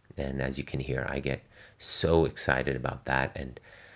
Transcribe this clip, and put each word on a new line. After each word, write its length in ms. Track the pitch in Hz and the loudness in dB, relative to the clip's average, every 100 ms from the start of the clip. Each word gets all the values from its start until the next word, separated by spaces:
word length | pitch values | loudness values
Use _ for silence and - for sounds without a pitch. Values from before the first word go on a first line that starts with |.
| _ - | _ -6
And 260 | 67 67 | -4 -2
as 180 | 67 67 | -2 -4
you 40 | |
can 160 | 69 67 | -4 -4
hear, 280 | 65 65 - | -2 -2 -2
I 100 | 69 | -2
get 240 | 67 65 - - - - | -2 -4 -6 -20 -20 -10
so 460 | - - 80 82 71 | -4 0 6 6 6
excited 500 | - - 65 65 64 | 2 2 2 2 -2
about 300 | 62 62 65 | -2 -4 0
that, 260 | 65 65 - | 2 2 -4
and 240 | 65 62 - - - | -10 -12 -20 -20 -20